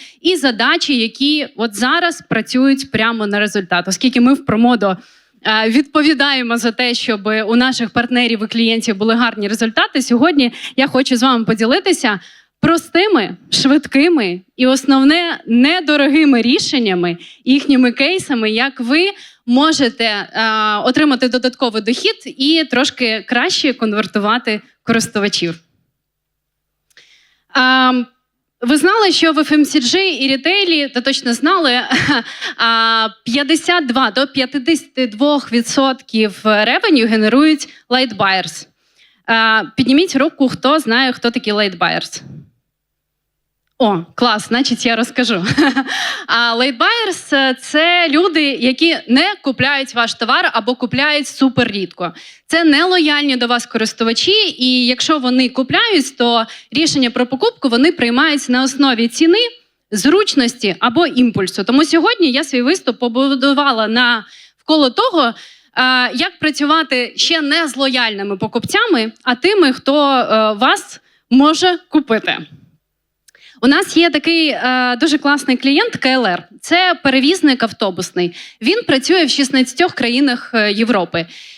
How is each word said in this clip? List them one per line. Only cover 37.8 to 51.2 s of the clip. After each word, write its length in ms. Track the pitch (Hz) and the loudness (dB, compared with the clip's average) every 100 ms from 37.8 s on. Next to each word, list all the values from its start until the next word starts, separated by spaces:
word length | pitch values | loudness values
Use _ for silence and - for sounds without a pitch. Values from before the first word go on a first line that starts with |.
| - | -4
light 280 | 247 254 202 | -2 -2 -2
buyers? 500 | 196 185 175 - - _ _ _ _ _ - | 0 0 -4 -12 -18 _ _ _ _ _ -2
Е, 400 | 226 226 220 175 - | 0 2 2 0 -2
підніміть 400 | 240 277 359 262 | 2 2 2 0
руку, 320 | 311 - 262 | 0 0 -2
хто 300 | - 254 311 | 0 0 0
знає, 340 | 226 233 262 | 0 0 0
хто 180 | 247 240 | -2 -4
такі 220 | 240 214 | -4 -4
light 260 | 208 202 175 | -2 -2 -2
buyers. 440 | 170 165 - - - - - _ _ _ _ _ _ _ _ _ _ _ _ - | -4 -4 -8 -14 -18 -20 -20 _ _ _ _ _ _ _ _ _ _ _ _ -2
О, 260 | 226 180 170 | 0 0 -4
клас, 340 | - 247 214 - | -2 0 0 -2
значить, 380 | 240 262 233 240 | -2 -2 -2 -2
я 100 | 226 | -2
розкажу. 500 | 240 - 240 196 196 | -2 -2 -2 -2 -2
<laughs> 760 | - 285 247 262 - - - 381 | 0 0 0 -4 -6 -6 -8 -4
А 300 | 226 233 233 | -2 0 0
light 220 | 262 233 | -2 0
buyers, 580 | 359 466 427 - - 277 | 0 0 -2 -6 -2 0
е, — 200 | 269 254 | 0 -2
це 480 | - - 320 - 339 | -4 0 2 2 2
люди, 340 | 285 381 320 | 2 2 0
які 540 | 285 240 240 254 330 294 - | -2 0 -2 0 0 0 0
не 260 | 254 370 403 | 2 2 -2
купляють 520 | 277 233 254 285 269 | -4 -2 -2 -2 -4
ваш 200 | 233 233 | -2 -4
товар 360 | - 233 302 359 | -2 0 0 0
або 220 | 226 214 | -2 -2
купляють 520 | 254 240 247 302 294 | -4 -4 -2 0 -2